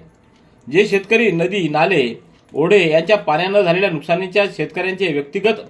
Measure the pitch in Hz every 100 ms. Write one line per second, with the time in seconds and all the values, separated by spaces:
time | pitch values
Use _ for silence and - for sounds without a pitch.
0 | - _ _ _ _ _ - 160 202 196
1 | - 226 226 165 175 202 160 151 175 165
2 | 120 113 - _ _ 135 165 202 165 156
3 | 165 208 156 151 185 208 175 175 196 156
4 | - 170 190 202 202 - 147 185 185 190
5 | 185 143 143 196 208 214